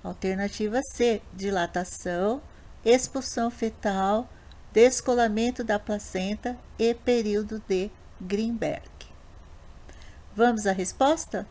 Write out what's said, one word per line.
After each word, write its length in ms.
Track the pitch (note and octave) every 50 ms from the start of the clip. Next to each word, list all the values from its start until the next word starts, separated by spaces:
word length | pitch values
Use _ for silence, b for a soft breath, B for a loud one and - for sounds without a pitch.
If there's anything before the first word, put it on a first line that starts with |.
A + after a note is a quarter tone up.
| -
Alternativa 760 | F#3 F3 - - F#3 F#3+ F#3 G3+ G3+ - - G#3+ G#3 G#3+ B3+
C, 400 | C#4 - - - A#3+ A#3+ A3+ G3+ - -
dilatação, 1080 | - F#3 F#3+ G3+ G3 F3+ E3+ E3+ - F3+ F#3 - - - - F#3 F3 F3 F#3+ G#3 A#3+ C#4+ - B B B B B B - -
expulsão 680 | A3+ A#3+ B3+ - - - C4+ C4 - - A#3+ A#3 A#3+
fetal, 760 | A#3+ - A#3 A3+ A3+ - - G#3+ G3 F#3+ F#3+ G3 G#3 A3 B3 - B B B B B - - - -
descolamento 920 | G#3 A#3 B3+ B3+ - - C4+ B3 A#3+ A#3 A3 G#3 A3 A3+ A#3+ B3 - A#3
da 160 | A3+ G#3 G#3
placenta 760 | - - G#3 G3+ - - - F#3 F#3 G3 G#3+ - - B3 B3 A#3+ - - -
e 160 | - A3 A#3 A#3
período 680 | A#3+ - B3+ B3 A#3+ G#3+ G#3+ G#3 G#3 G#3+ G#3 A3 A3 - -
de 220 | G3 F#3 F#3+ G#3+ - - - - - -
Greenberg. 680 | F#3 F3+ G3+ G3+ A3+ A#3 A#3 G#3+ - D3 - - - - - - - - - - - - - - - - - - - - - - - B B B B B B B B - -
Vamos 300 | G#3 A#3 B3 A#3 G#3+ G#3
à 60 | G3
resposta? 760 | F#3+ F#3+ F3+ - - - C4 C#4 D#4+ D#4+ - - - F#3 G3+ -